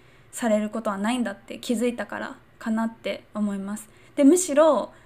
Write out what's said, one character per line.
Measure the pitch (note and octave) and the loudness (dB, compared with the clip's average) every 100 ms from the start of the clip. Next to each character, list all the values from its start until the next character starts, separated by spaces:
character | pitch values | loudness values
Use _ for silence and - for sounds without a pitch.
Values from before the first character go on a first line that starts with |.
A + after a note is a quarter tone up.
| - - - | -20 -20 -18
さ | - A#3+ | -6 0
れ | G#3+ | 0
る | G#3+ | -2
こ | A3+ | -6
と | A3 | -6
は | G3 | -4
な | G#3+ | -2
い | B3+ | -2
ん | |
だ | G3+ | -4
っ | G3+ | -6
て | - A3 | -14 -14
気 | - | -4
づ | A#3+ A#3+ | -2 -2
い | A#3+ | -4
た | G#3 | -8
か | G#3 | -8
ら | A3 C4 _ - | -10 -12 _ -12
か | A#3 | -4
な | A3 A3+ | -2 -2
っ | |
て | A3+ G3 - - | -6 -8 -8 -10
思 | G#3+ G#3 | -4 -4
い | G3 | -4
ま | F#3+ G#3+ | -8 -10
す。 | - - - - | -12 -20 -14 4
で、 | |
む | C#4 F4+ | 6 6
し | - C#4 | 4 4
ろ | D#4+ A#3+ - - | 6 4 -2 -12